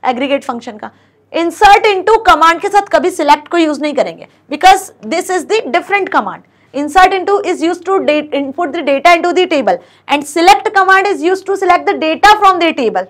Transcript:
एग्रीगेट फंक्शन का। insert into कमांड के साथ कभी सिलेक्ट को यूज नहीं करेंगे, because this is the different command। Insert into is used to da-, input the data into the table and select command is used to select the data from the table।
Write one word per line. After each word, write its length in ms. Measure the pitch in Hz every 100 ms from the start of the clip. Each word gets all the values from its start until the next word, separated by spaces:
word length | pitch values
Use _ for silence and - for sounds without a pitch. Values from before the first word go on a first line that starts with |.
| -
एग्रीगेट 380 | 247 269 277
फंक्शन 320 | - 240 233 214
का। 140 | 214 _ _ _ _
insert 600 | 311 339 330 415 403 427
into 280 | 381 370 440 453
कमांड 340 | 311 320 339
के 80 | 403
साथ 240 | 403 403
कभी 180 | 320 359
सिलेक्ट 360 | 349 294 294 294
को 80 | 349
यूज 220 | 320 277
नहीं 120 | 302
करेंगे, 340 | 277 180 165 - _ _
because 380 | 294 370 392 - _ 220
this 300 | 320 370 370
is 140 | -
the 140 | 427 269
different 440 | 330 - 403 370 294
command। 260 | 202 170 _ _ _
Insert 380 | 269 294 370 370 381
into 180 | 359 403 -
is 120 | 311
used 220 | 320 349 -
to 80 | 381 262
da-, 240 | 302 302 269
input 340 | 277 269 349
the 80 | 330 285
data 260 | 277 339 339
into 120 | 349 339
the 80 | 370
table 260 | 311 208 175 - _ -
and 180 | 285 277
select 400 | 339 349 403 403
command 320 | 392 381 381 392
is 160 | 320
used 240 | 311 381 370
to 80 | 392
select 300 | 381 349 285
the 80 | 294
data 320 | 311 320 403 427
from 180 | 392 359
the 100 | 339 302
table। 280 | 233 185